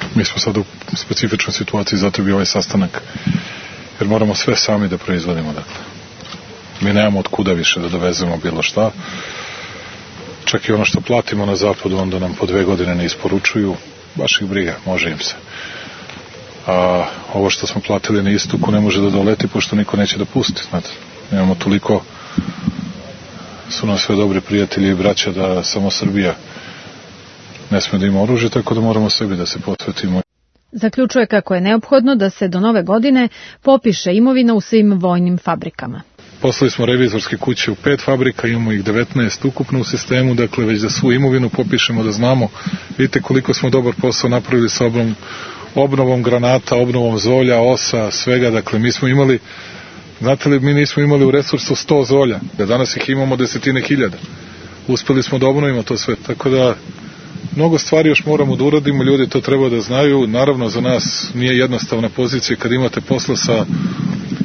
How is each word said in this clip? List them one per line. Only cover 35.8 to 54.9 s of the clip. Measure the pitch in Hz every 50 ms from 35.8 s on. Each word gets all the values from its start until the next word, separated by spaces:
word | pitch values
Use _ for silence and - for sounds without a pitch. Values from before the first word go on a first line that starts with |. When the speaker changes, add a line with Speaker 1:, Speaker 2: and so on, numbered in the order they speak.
| - - - 156 - _ _ - - - - -
Speaker 1:
Poslali | - 131 120 - 135 120
smo | - - 117
revizorske | 117 123 123 127 117 104 110 - - -
kuće | - - 131 117 - - -
u | 101
pet | - - 139 143 135
fabrika, | - - 135 127 131 127 110 - - 113
imamo | 117 117 113 110
ih | 107 98 98
devetnaest | 107 104 117 120 - - 131 117 104 - - -
ukupno | 139 - - 127 - 135 131
u | 117
sistemu, | - - 113 - - 127 127 131 131 120
dakle | 120 120 107 - 127 117
već | 107 110 104
da | 110 -
svu | - - - 127
imovinu | 120 131 139 131 127 131 123 110
popišemo, | - - 117 98 131 117 - - 117 113
da | 110 110
znamo. | 101 107 120 123 131 127 113 107 - - - - - - - - - -
Vidite | 135 135 - 131
koliko | - - 135 135 127 - 131
smo | - - 127
dobar | 127 135 120 120 - -
posao | - 127 - - - 123
napravili | 123 123 101 - 127 120 117 107
sa | - - 127
obnovom, | 117 113 120 113 113 107 - - - - - - - - - - - -
obnovom | 135 139 139 135 135 131 127 127 123
granata, | 117 123 123 120 120 120 131 127 - - 127
obnovom | 120 123 123 120 123 120 117 110 104
zolja, | 98 113 127 131 127 123 120 117
osa, | 117 123 127 - - - - 117 107 101
svega, | - - - 127 123 123 123 117
dakle | 113 110 101 - - 107
mi | 117 120
smo | - - 135 127
imali... | 131 143 139 131 123 110 - - - - - - - - - - - - - - - -
Znate | 113 123 139 - - 147
li, | 143 135
mi | 127 143 143
nismo | 143 147 - - 147
imali | 147 147 147 139 135
u | 131
resursu | 135 143 139 - - 135 - - 135
sto | - - - 160 143 131
zolja, | 113 135 139 135 120 104 95 - - - -
da | 101
danas | 95 117 127 127 - -
ih | - - -
imamo | 135 139 135 135 127
desetine | 123 127 113 - 117 - 135 131 127
hiljada. | 120 - 147 135 120 95 85 - - - - - - - - - - - - - -
Uspeli | -